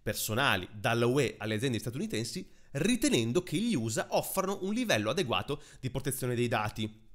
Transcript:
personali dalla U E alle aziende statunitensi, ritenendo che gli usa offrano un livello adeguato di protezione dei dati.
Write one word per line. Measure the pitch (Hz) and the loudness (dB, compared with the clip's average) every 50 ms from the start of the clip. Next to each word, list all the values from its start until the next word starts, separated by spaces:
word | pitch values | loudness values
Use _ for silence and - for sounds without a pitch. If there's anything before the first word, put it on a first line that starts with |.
personali | _ - 104 - - - 107 117 143 131 107 95 87 - | _ -4 -4 -4 -2 -2 0 2 4 4 4 2 0 -6
dalla | - 107 98 123 117 117 120 | -12 -2 0 2 4 4 4
U | 120 127 147 | 4 4 4
E | 131 107 - | 2 0 0
alle | - 107 110 110 | -4 -4 -2 -2
aziende | 104 127 139 120 104 | 0 0 0 -2 -2
statunitensi, | - 127 113 143 214 214 180 107 117 - - - - - - - - - - | -4 -6 -6 -6 -6 -4 -4 -4 -4 -4 -6 -10 -10 -12 -18 -20 -20 -8 -4
ritenendo | 139 - 220 247 - - 294 226 135 113 117 123 180 175 | 0 2 2 2 4 4 4 4 4 2 4 2 0 0
che | - 139 | 0 -2
gli | 160 226 240 214 | 0 0 2 0
usa | 135 110 110 110 175 - - | 0 0 0 -2 -2 -2 2
offrano | - - - - - 190 190 185 202 - | 0 0 0 2 -2 0 0 0 -2 -2
un | 180 190 214 | -2 -2 -2
livello | 240 254 208 147 110 104 107 | -2 2 2 2 2 2 0
adeguato | 131 190 175 117 110 90 - - 143 - - - - - | 0 0 0 0 0 -2 0 -2 -6 -6 -8 -20 -16 -8
di | - 131 | -8 -6
protezione | - 139 - 147 - - 131 123 123 | -6 -2 -4 -4 -4 -2 -2 -2 0
dei | 117 120 | 0 0
dati. | 117 120 113 104 107 - 113 110 107 - - - - | 2 2 0 -2 -2 -4 -4 -6 -6 -6 -12 -20 -20